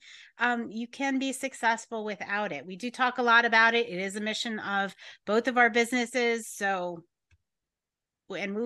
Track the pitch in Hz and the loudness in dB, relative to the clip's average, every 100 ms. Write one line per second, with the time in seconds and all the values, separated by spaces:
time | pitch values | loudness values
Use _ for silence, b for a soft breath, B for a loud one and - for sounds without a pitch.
0 | B B B B 240 240 226 214 240 - | B B B B 0 0 -4 -8 -8 -4
1 | 277 269 269 247 269 - 226 226 - 226 | -2 0 -2 -4 -8 -2 0 0 -4 -8
2 | 214 190 - 202 208 143 165 185 247 247 | -6 -8 -6 -4 -4 -6 -10 -10 -8 0
3 | 247 247 240 233 233 226 226 233 226 175 | 0 2 6 6 6 6 6 6 0 -2
4 | 196 208 214 208 240 214 196 196 196 - | -6 -4 -4 -4 -6 -6 -4 -2 -2 -6
5 | B B - 214 247 240 233 233 226 247 | B B 0 0 2 4 4 4 2 0
6 | 233 254 233 233 - - 202 190 180 170 | 0 0 0 0 -4 -4 -2 -2 -4 -8
7 | - _ _ _ _ _ _ _ _ _ | -14 _ _ _ _ _ _ _ _ _
8 | _ _ - 175 196 202 | _ _ -12 -8 -6 -4